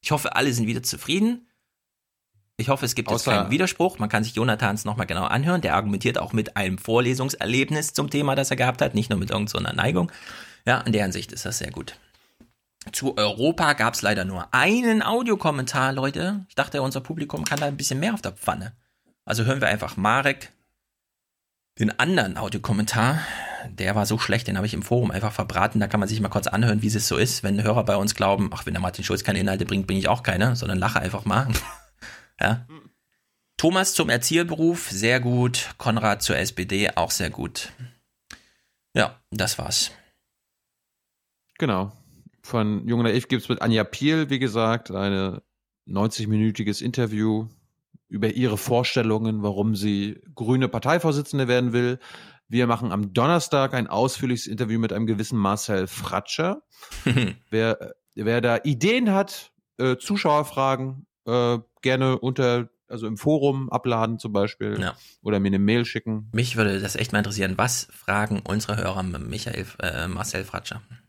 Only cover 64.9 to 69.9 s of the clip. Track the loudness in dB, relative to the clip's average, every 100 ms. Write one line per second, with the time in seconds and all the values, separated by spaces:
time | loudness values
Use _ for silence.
64.9 | -6 -16 -10 0 2 2 4 4 2 0
65.9 | -4 -6 -8 -4 -2 -2 2 2 2 -4
66.9 | -4 -2 0 0 0 -2 2 0 0 -6
67.9 | -12 -2 0 0 -2 -2 -4 -2 -2 -2
68.9 | -2 -4 -6 -6 -6 -6 -8 -8 -6 -6